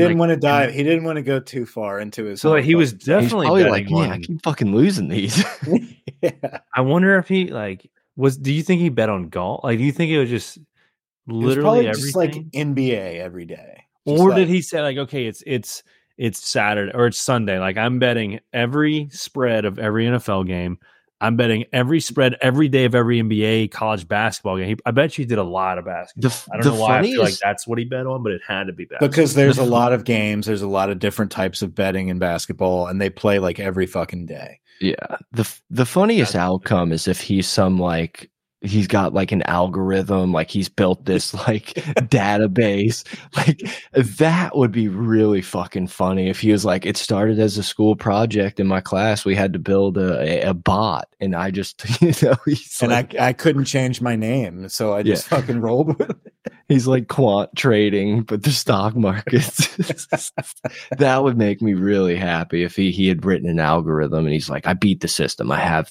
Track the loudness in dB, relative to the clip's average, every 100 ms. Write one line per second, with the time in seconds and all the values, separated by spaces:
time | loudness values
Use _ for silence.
0 | 4 4 2 2 2 2 2 0 0 0
1 | 0 -4 -2 -4 -4 -8 -8 -8 -6 -6
2 | -8 -8 -8 -2 2 2 4 4 2 0
3 | 0 2 2 2 2 4 4 2 0 0
4 | 0 -2 -6 -6 -4 -2 0 4 4 2
5 | -2 -2 -2 -2 -2 -4 -2 -2 -2 -14
6 | -18 -4 -4 -4 -8 -12 -6 -2 2 4
7 | 4 2 2 0 -2 -4 -8 -10 _ _
8 | _ 0 0 0 -2 -2 0 2 2 0
9 | 0 -2 -6 -6 -6 -4 -2 0 0 0
10 | 0 0 0 -2 -6 -14 -20 _ _ _
11 | _ _ -10 -2 0 2 4 4 2 -2
12 | -4 -2 -2 -2 -8 -4 -2 0 0 -2
13 | -4 -8 -10 -12 -14 -16 -18 -20 _ _
14 | 0 4 6 6 4 2 0 -4 -2 -4
15 | -6 -6 -6 -8 -6 -6 -6 -14 -18 _
16 | _ -6 -6 -4 -4 -2 0 -2 -2 0
17 | 0 0 -2 0 0 0 -2 -2 -2 0
18 | 0 0 -4 -8 -8 -4 -2 0 0 -2
19 | -6 -10 -12 -4 0 0 -2 -4 -2 0
20 | 0 0 0 -2 -2 -4 -6 -8 _ _
21 | _ _ 0 2 2 0 -2 -2 0 0
22 | 0 2 2 2 2 2 4 4 4 4
23 | 4 2 2 0 2 2 0 -2 -4 -4
24 | -2 -2 -2 -2 -4 -4 -2 -4 0 2
25 | 0 -2 -2 -2 -2 -2 -2 -4 -6 -10
26 | -10 -2 -2 -2 -8 0 2 2 2 2
27 | 2 2 0 0 -2 -4 -4 -6 -4 -6
28 | -6 -4 -4 -6 -6 -6 -6 -10 -12 -2
29 | 0 2 2 4 4 4 2 2 2 2
30 | 0 0 0 -2 -2 -4 -2 0 0 0
31 | -2 -2 -4 -2 -4 -4 -6 -2 -2 -2
32 | -2 -2 -2 -2 -6 -2 0 0 -2 -2
33 | -4 0 0 2 0 -2 -4 -2 -2 -2
34 | -6 -8 -12 -14 -16 -20 _ _ -4 -4
35 | -6 -12 -8 -4 -4 -8 -6 -2 0 2
36 | 2 4 2 0 0 -2 0 0 2 -2
37 | -2 -4 -2 0 0 2 2 2 0 -2
38 | -4 -8 -20 _ _ _ -2 0 2 2
39 | 0 0 0 0 0 0 0 0 0 0
40 | 0 0 2 0 -2 -4 -4 0 0 0
41 | 0 -2 -2 -4 -2 -2 -4 -8 -4 -2
42 | 2 2 2 2 2 2 2 2 0 -2
43 | -8 -18 -8 0 2 0 -4 -12 -2 0
44 | 0 2 2 2 0 2 2 2 -2 -2
45 | 2 4 4 2 -2 -6 -4 -6 -6 -2
46 | 0 0 0 0 2 2 2 0 -2 -4
47 | -2 0 2 2 2 0 -4 2 2 2
48 | 0 0 2 0 -2 0 0 0 -2 0
49 | 0 0 0 0 0 -2 0 2 2 0
50 | -2 0 -2 0 -2 -2 0 2 2 -2
51 | -8 _ -4 -4 -4 -4 -8 -8 -6 2
52 | 2 4 4 2 2 -2 -4 -2 2 2
53 | 0 0 0 2 2 2 0 0 0 -2
54 | -2 -2 0 -2 -2 -6 -10 -4 -2 0
55 | 0 0 0 -2 0 -2 0 2 2 0
56 | -4 -8 -14 -18 -16 -8 2 2 4 2
57 | 0 2 4 2 0 -2 2 4 4 2
58 | 0 0 -2 -2 0 0 0 0 0 0
59 | 0 0 0 2 2 -2 -4 -4 -6 -6
60 | -6 -6 -6 -12 -12 -10 -10 -10 -8 0
61 | 2 4 2 2 2 0 0 2 2 2
62 | 2 0 0 -2 -2 -2 -2 0 0 2
63 | 2 2 0 0 0 0 2 2 0 0
64 | 0 0 0 0 -2 -6 -2 0 2 2
65 | -2 -2 -4 -4 -4 -2 0 -2 -2